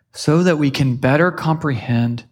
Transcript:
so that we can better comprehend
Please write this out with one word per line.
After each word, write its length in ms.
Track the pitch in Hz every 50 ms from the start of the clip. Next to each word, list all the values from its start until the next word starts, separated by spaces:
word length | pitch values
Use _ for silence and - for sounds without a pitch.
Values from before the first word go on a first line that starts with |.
| _ _
so 300 | - - - - 151 170
that 160 | 180 185 165 147
we 120 | 147 143
can 260 | 135 - 143 131 120
better 340 | 127 135 127 139 151 170 180
comprehend 920 | 175 - - 156 160 160 - 151 131 107 - 127 120 117 117 117 120 120 - _